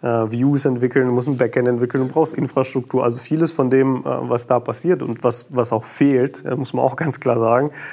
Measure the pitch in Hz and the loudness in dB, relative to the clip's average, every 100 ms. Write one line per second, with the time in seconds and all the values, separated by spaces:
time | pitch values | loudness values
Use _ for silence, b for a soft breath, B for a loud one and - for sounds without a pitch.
0 | 123 117 113 117 135 143 139 123 123 135 | 0 0 0 0 2 2 0 0 0 2
1 | 127 123 123 131 123 131 123 120 120 139 | 2 0 0 0 0 2 2 2 0 0
2 | 131 131 160 - 135 - 131 135 123 127 | -2 0 0 0 -2 -2 -2 -2 -2 0
3 | 123 117 - 156 165 160 131 131 135 127 | 0 -2 -4 0 0 0 2 4 4 0
4 | 135 131 127 123 120 123 - 117 165 180 | -2 -4 -2 -2 2 0 0 -6 0 0
5 | - 117 123 104 - 131 113 113 - - | -2 -2 -2 -2 -6 -4 0 -2 -4 2
6 | 139 131 127 - - 127 131 127 131 127 | 4 4 2 -2 -6 -6 -4 0 0 0
7 | 156 131 131 113 113 120 147 143 B | -4 -2 -2 0 2 2 0 -4 B